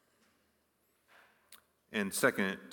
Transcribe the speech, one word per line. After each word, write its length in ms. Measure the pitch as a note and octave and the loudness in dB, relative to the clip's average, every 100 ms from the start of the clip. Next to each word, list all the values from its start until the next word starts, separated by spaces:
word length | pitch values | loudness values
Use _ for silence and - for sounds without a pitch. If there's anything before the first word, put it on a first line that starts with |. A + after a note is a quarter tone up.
| _ _ _ _ _ _ _ _ _ _ _ - - _ _ - _ _ _ | _ _ _ _ _ _ _ _ _ _ _ -20 -20 _ _ -20 _ _ _
In 200 | G#2+ G2 | -4 -2
Second 480 | - C3+ A2+ F#2+ - - | 2 2 4 0 -2 -10